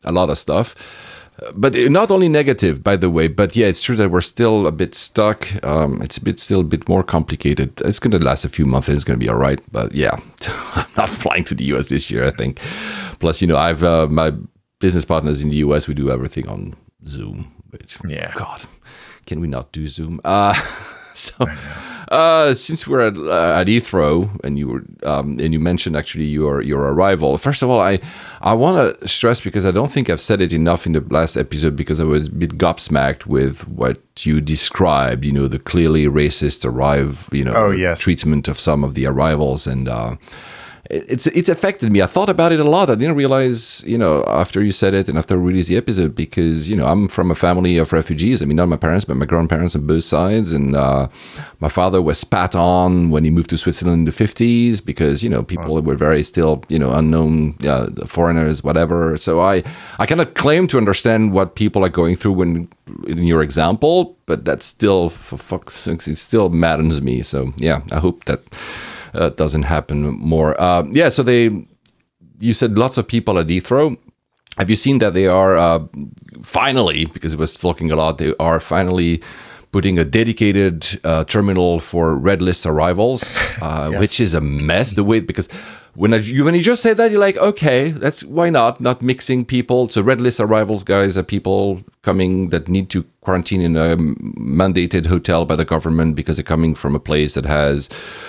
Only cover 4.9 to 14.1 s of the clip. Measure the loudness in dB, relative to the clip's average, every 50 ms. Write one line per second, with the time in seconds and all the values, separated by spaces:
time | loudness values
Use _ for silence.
4.9 | -4 -4 -6 -4 0 0 0 0 0 -2 -6 -8 -8 -6 -4 -2 0 0 0 0
5.9 | -2 -4 -4 -6 -6 -4 -4 -4 -4 -2 -2 0 2 2 2 2 0 -2 0 0
6.9 | 0 0 0 0 0 -2 -2 -2 -4 -2 0 0 0 0 -2 -4 -4 -4 -2 -2
7.9 | -2 0 0 2 2 2 2 2 0 -2 -4 -6 -2 0 0 2 2 0 0 0
8.9 | 0 0 0 0 -2 0 0 0 0 0 0 0 0 -2 -6 -8 -6 -6 -4 -4
9.9 | -2 -2 0 0 -2 -4 -8 -16 -16 -12 -10 -8 -8 -10 -10 -8 -6 -6 -6 -6
10.9 | -4 -4 -2 -2 -4 -4 -4 -2 -2 -2 -4 -4 -6 -4 -4 -2 -2 -2 -2 -2
11.9 | -2 -2 -2 -2 -2 -2 -2 -2 -2 -2 -4 -6 -6 -8 -10 -12 -12 -10 -10 -10
12.9 | -10 -10 -12 -12 -8 -4 -2 -2 -2 0 0 2 2 2 2 0 0 0 0 2
13.9 | 2 2 2 2